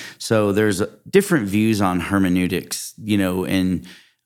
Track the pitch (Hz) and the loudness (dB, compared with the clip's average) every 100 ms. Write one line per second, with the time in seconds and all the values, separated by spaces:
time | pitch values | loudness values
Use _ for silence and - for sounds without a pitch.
0 | - - - 110 104 98 107 92 107 - | -16 -14 -2 2 2 2 2 0 -4 -8
1 | - 190 202 160 101 104 110 104 95 90 | 0 2 4 0 0 2 2 2 0 -2
2 | 87 101 95 92 90 90 - - - - | 0 0 2 2 0 -2 -6 -10 -12 -12
3 | 107 104 92 92 90 95 92 85 - - | -4 0 0 -2 -2 0 0 -2 -6 -18
4 | _ _ | _ _